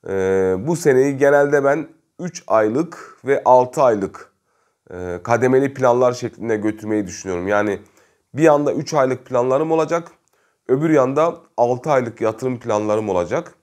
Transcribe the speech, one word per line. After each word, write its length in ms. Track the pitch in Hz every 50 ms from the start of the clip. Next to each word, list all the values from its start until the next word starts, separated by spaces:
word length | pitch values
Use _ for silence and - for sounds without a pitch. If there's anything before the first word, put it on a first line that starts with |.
| -
Ee, 480 | 82 95 98 95 95 95 95 95 95 92 92
bu 160 | 107 156 175
seneyi 420 | 160 - 156 131 127 135 143 139
genelde 460 | 135 143 139 143 143 143 143 143 143 135
ben 240 | 139 143 160 151 - - _ _ _ _ -
üç 240 | 165 175 - - _
aylık 720 | - 104 110 107 107 113 139 165 - - - - - - _ -
ve 160 | 127 139 - -
altı 360 | 113 127 127 127 123 - 156
aylık, 500 | 143 123 113 104 95 95 - - - _ _ _ _ _ _ _ _ _ _ _ _ _
e, 280 | - 90 90 90 87 87 -
kademeli 500 | 117 117 117 120 127 131 131 139 135 139
planlar 400 | - 131 123 120 123 127 123 123
şeklinde 440 | 123 123 113 - - 104 117 110
götürmeyi 500 | 107 101 110 107 107 - 107 107 107 101
düşünüyorum. 400 | 90 87 - - 98 90 87 90
Yani 320 | 98 104 101 104 104 101 98 - _ _ _ _ _ _ _ _ _ -
bir 100 | 127 160
yanda 300 | 160 147 147 147 143 -
üç 200 | 139 131 - 156
aylık 320 | 147 131 131 131 127 -
planlarım 460 | - 131 123 123 127 131 139 160 160
olacak, 400 | 165 160 160 156 170 170 165 - _ _ _ _ _ _ _ _ _ _ _
öbür 220 | - 127 135 156 165
yanda 460 | 156 143 127 127 139 147 160 170 165 - _ _ _
altı 340 | - 120 120 127 123 - 160
aylık 300 | 143 131 123 117 113 -
yatırım 380 | 117 110 110 110 131 131 127 117
planlarım 500 | - 120 107 104 104 107 104 110 110 107
olacak. 440 | 92 90 87 82 113 160 170 - _ _